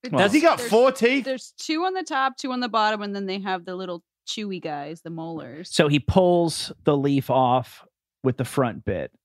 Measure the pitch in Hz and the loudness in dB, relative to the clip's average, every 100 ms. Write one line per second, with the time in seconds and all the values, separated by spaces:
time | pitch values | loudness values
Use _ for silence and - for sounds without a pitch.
0 | 254 139 196 285 320 240 240 220 262 254 | -2 2 4 6 4 4 2 6 4 4
1 | 233 277 247 262 - - - 311 370 370 | 2 2 -2 -6 -8 -14 -4 -2 -2 -4
2 | 339 285 269 254 269 254 247 220 214 214 | -4 -2 -2 -4 -6 -4 -2 0 0 0
3 | 202 196 190 196 190 185 175 180 185 175 | -6 -6 -6 -6 -4 -4 -6 -10 -8 -10
4 | _ _ - - 208 185 165 147 147 170 | _ _ -12 -8 -8 -8 -8 -10 -10 -12
5 | 165 165 165 165 139 143 180 - 151 147 | -12 -10 -10 -10 -12 -16 -4 2 4 2
6 | - 196 180 175 170 - - - - 143 | 2 4 4 4 2 -2 -10 -2 0 2
7 | 139 139 - 131 127 127 120 - - _ | 2 0 2 2 4 2 -2 -18 -20 _
8 | _ _ 127 123 123 - 120 98 - 90 | _ _ -4 -2 -2 0 0 0 -4 -4
9 | 67 _ | -6 _